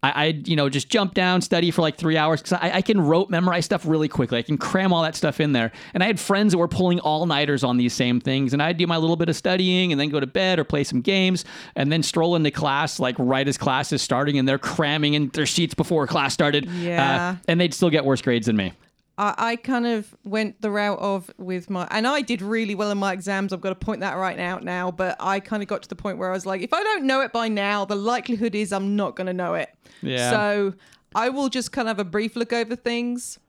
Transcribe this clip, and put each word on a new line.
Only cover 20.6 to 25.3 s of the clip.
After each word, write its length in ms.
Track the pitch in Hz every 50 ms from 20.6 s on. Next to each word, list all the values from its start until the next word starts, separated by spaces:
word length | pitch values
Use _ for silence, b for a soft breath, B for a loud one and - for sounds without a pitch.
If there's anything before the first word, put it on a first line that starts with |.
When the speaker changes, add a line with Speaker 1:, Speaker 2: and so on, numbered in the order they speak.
Speaker 2:
the 100 | - 214
route 280 | 202 208 208 208 202 -
of 320 | - 202 196 196 180 - - -
with 320 | - 180 185 180 175 -
my, 180 | 202 180 175 -
and 160 | - 214 220
I 140 | 247 285 302
did 220 | 269 - 240 196 185
really 320 | 202 220 226 226 202 208
well 160 | 185 214 208
in 80 | 202 202
my 160 | 196 196 185
exams. 360 | 190 175 190 196 190 196 196
I've 120 | 190 175 165
gotta 120 | 190 185
point 260 | 185 - - 220 208
that 120 | 185 196 135 175
right 200 | 190 185 170 -
out 240 | 180 175 185 - -
now, 280 | - 180 180 180 180
but 260 | 175 175 190 185 - -
I 220 | - 185